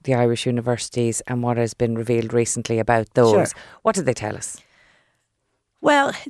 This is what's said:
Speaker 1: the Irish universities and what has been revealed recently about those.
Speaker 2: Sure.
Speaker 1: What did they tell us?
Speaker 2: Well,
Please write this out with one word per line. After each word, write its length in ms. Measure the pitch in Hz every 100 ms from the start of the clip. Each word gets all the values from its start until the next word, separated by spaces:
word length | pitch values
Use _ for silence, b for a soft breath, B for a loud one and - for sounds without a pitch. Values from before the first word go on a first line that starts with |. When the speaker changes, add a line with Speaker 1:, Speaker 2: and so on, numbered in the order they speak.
Speaker 1:
the 100 | -
Irish 320 | 123 120 117 127
universities 760 | 120 123 117 - 123 117 110 -
and 160 | 123
what 160 | 120 120
has 160 | 117
been 220 | - 120 113
revealed 380 | 117 117 113
recently 460 | 120 117 - - 113
about 340 | 110 117 110
those. 180 | - 113
Speaker 2:
Sure. 280 | 104 - B B B
Speaker 1:
What 120 | 226 202
did 100 | 135
they 80 |
tell 220 | 113 107 104
us? 220 | - - b b b b b b b _ _ _ _ _
Speaker 2:
Well, 320 | - 294 277 -